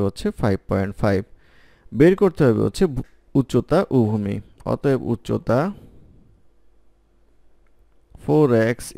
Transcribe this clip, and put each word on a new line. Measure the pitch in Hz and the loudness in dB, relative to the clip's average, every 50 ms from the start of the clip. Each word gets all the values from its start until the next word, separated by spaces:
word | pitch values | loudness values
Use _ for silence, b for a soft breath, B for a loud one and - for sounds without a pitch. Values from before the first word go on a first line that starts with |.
| 101 | -2
হচ্ছে | 98 - - - 208 - - | -4 -4 -6 -8 -8 -6 -2
ফাইভ | - 110 95 - _ - | -2 -2 -2 -2 _ -4
পয়েন্ট | 101 98 98 98 - - | -4 -2 -2 -4 -4 -2
ফাইভ। | - 107 98 95 107 - b b b b b b b b b b b b - 110 | -2 0 0 -2 -4 -6 b b b b b b b b b b b b 0 4
বের | 143 175 196 190 | 4 4 4 4
করতে | 208 185 - - 156 | 2 0 2 2 2
হবে | 127 110 107 107 | 2 2 2 0
হচ্ছে | 107 - - 196 165 131 | -2 0 0 -2 0 -2
ভূ-, | 127 - - _ _ _ _ - 139 | -4 -10 -10 _ _ _ _ -2 -2
উচ্চতা | 127 - - 123 107 - 147 180 196 - - | 0 0 0 -2 0 0 0 0 0 2 2
ও | 131 113 107 | 2 2 2
ভূমি। | 107 107 101 101 104 107 104 - _ - - - 117 | 0 -2 -4 -4 -6 -8 -10 -14 _ -12 -8 -6 -6
অতএব | 127 - 143 135 123 - - 117 | -2 -2 -2 -2 -2 -2 -4 -6
উচ্চতা | - - - 113 107 - - 113 127 156 196 202 b b b b b b b b b b b b _ _ _ _ _ _ _ _ _ _ _ _ _ _ _ _ _ _ _ _ _ _ _ _ _ _ _ _ _ _ _ _ _ _ _ - - - | -6 -6 -6 -6 -4 -2 -2 0 0 0 -2 -6 b b b b b b b b b b b b _ _ _ _ _ _ _ _ _ _ _ _ _ _ _ _ _ _ _ _ _ _ _ _ _ _ _ _ _ _ _ _ _ _ _ -20 -10 -4
four | - 147 151 151 131 120 113 110 117 123 | 0 2 2 4 4 4 2 2 0 -2
x | - - - - | -4 -10 -10 -6